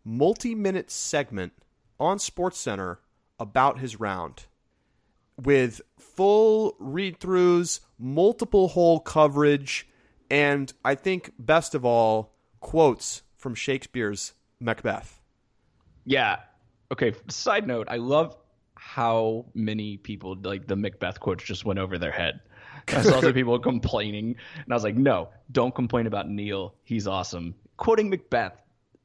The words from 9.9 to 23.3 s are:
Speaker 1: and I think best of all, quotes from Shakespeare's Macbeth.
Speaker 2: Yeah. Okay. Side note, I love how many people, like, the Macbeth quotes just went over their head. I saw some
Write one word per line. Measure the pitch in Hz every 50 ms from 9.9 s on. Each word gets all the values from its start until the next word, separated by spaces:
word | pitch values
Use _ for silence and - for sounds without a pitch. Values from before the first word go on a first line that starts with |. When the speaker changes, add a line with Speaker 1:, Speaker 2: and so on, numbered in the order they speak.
| _ _ _ _ _ _ _ -
Speaker 1:
and | 139 147 147 143 143 143 139 - - _ -
I | 127 143
think | 139 - 190 190 180 - - - -
best | 120 131 156 170 - - -
of | 135 123
all, | 120 117 117 113 110 110 110 107 _ _ _ _ _ _ -
quotes | - - - 160 160 135 113 - - - - - _ _ _
from | _ - 135 113
Shakespeare's | - - - 131 127 - - - 123 113 104 101 98 - - _ _ _ _ _ -
Macbeth. | 120 113 110 - - 113 98 101 - - - _ _ _ _ _ _ _ _ _ _ _ _ _ _ _ _ _ -
Speaker 2:
Yeah. | 127 135 135 120 104 90 - - _ _ _ _ _ _ _ _ -
Okay. | 135 - 127 113 113 - - -
Side | - - - 240 202 208 214
note, | 131 123 113 107 -
I | 117
love | 120 117 127 139 156 165 160 - _ _ _ _ _ _ _ _
how | - - - - 131 120 117 113 113 113 113 113 113 120 - -
many | 113 107 107 107 107 104 107 101
people, | 98 - - 104 - 92 92 95 95
like, | 98 101 101 95 80 -
the | 98
Macbeth | 98 104 98 - - 101 87 92 -
quotes | - - 92 85
just | - - 95 - -
went | 107 95 95
over | 95 92 95 82
their | 90 76
head. | - 90 85 80 - - _ _ - - - - - - -
I | - - 131
saw | - 208 131 131
some | 131 135